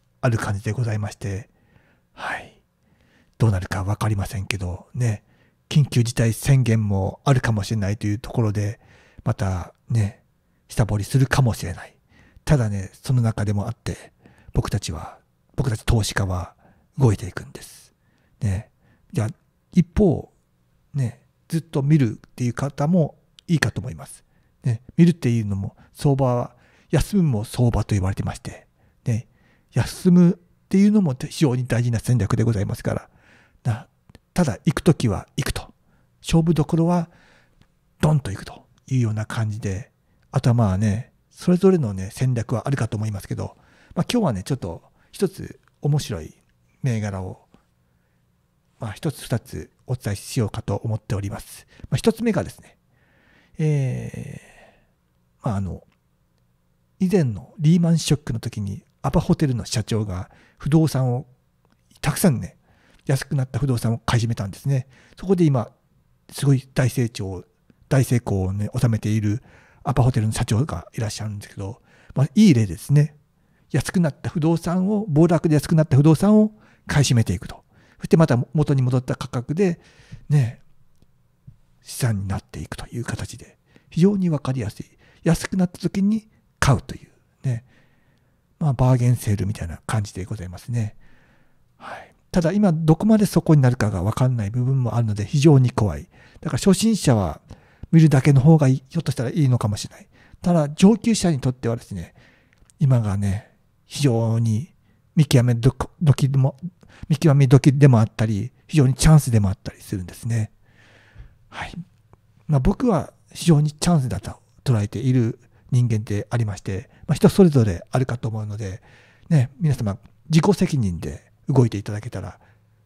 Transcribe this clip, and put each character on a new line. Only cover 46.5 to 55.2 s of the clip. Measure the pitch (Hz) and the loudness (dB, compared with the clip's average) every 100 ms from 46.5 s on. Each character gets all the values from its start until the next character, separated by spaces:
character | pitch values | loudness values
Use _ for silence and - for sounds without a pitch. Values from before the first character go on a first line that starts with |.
| _ _ _ | _ _ _
銘 | 135 110 | -4 -4
柄 | 107 98 | -4 -8
を、 | 92 107 _ _ _ _ _ _ _ _ _ _ _ _ _ _ | -10 -14 _ _ _ _ _ _ _ _ _ _ _ _ _ _
ま | 113 | -14
あ、 | |
一 | - 160 | -8 -8
つ | - | -8
二 | - 117 | -6 -8
つ | - 85 - _ - | -6 -14 -16 _ -10
お | 127 | -8
伝 | 110 | -6
え | 98 | -8
し | - - | -6 -4
よ | 104 | -4
う | |
か | - | -4
と | - 101 | -6 -6
思 | 117 | -6
っ | 107 | -8
て | - | -6
お | 98 | -8
り | 98 | -6
ま | 98 | -10
す。 | - - - _ - | -14 -20 -20 _ -6
ま | |
あ、 | 135 | -2
一 | 233 | 0
つ | 220 | 0
目 | 233 | -2
が | 180 | -2
で | 92 | -4
す | - | -10
ね、 | - _ _ _ _ _ _ _ _ - | -20 _ _ _ _ _ _ _ _ -4
え | 156 147 131 123 117 - - - - - - _ _ _ _ _ | -2 0 -2 -6 -10 -12 -14 -16 -20 -20 -20 _ _ _ _ _